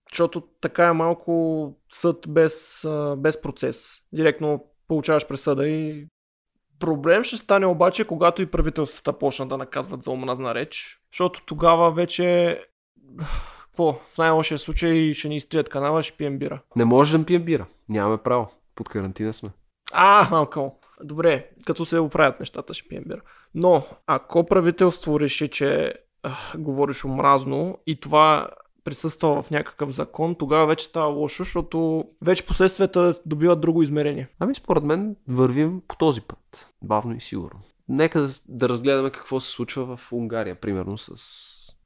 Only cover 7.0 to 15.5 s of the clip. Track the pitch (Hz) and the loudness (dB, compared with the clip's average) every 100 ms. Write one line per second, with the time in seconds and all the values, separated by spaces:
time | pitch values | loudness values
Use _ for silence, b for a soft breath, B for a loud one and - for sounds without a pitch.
7 | 151 196 247 226 - 196 190 165 175 180 | 4 4 2 -6 2 2 4 4 2 2
8 | 214 165 170 170 185 160 156 160 147 - | -4 2 2 2 -2 0 0 -2 -4 -4
9 | - 143 139 131 131 135 131 139 131 127 | -6 -2 -2 -2 -6 -8 -6 -8 -8 -10
10 | 131 131 127 127 127 120 151 - - - | -8 -6 -6 -6 -4 -4 -6 -10 -14 -18
11 | _ - 180 180 - 151 165 170 170 160 | _ -4 -2 -4 -10 0 4 6 4 2
12 | 175 - 180 175 175 - - _ _ _ | -2 0 2 2 2 -2 -10 _ _ _
13 | 135 - 151 B B B B - 165 135 | -20 -12 -6 B B B B 0 0 0
14 | - - 160 160 156 147 - 156 170 165 | -8 0 2 2 0 -4 -4 -2 2 2
15 | 156 147 151 147 - | 2 -2 -6 -8 -4